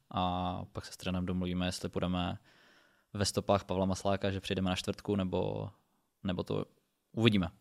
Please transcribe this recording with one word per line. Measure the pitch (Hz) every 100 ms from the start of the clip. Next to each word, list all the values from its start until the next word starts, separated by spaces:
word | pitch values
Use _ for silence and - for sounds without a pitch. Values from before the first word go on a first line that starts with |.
| -
a | 95 90 90 90 92 101
pak | -
se | -
s | -
trenérem | 92 90 92
domluvíme, | 92 90 90 90
jestli | - 92
půjdeme | - 90 90 87 98 - - - - _ _ _
ve | 104
stopách | 98 - 95 101
Pavla | - 92 95
Masláka, | 92 101 98 101
že | 98
přejdeme | - 95 95
na | 92
čtvrtku, | - 101 - 101
nebo, | 92 90 69 52 101 - _ _ _ _
nebo | 95 92
to | 90 101 - _ _ _ _
uvidíme, | - 113 104 87 -